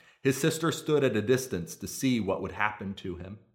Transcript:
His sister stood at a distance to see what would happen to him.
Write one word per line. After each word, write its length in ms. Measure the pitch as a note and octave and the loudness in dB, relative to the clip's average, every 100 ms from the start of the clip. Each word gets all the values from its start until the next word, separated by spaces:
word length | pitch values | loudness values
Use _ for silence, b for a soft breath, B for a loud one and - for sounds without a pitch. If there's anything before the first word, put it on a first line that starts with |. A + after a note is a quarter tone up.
| b b | b b
His 160 | C3+ C3 | 0 2
sister 360 | D#3+ D#3+ D#3+ | 2 2 -2
stood 320 | - - D3 | -2 2 4
at 120 | C3 G#2+ | 4 2
a 60 | |
distance 540 | G2+ C3 - F#2 E2 - | 2 2 2 -6 -6 -10
to 100 | F#2+ | -10
see 320 | - C3 A#2+ | -2 0 2
what 240 | F#2+ F#2 | 0 -2
would 100 | F#2 | -4
happen 400 | F2+ G#2+ - G2 | 0 -2 -2 -8
to 220 | G2 F#2+ E2 | -8 -8 -8
him. 220 | F#2 G#2+ _ | -10 -14 _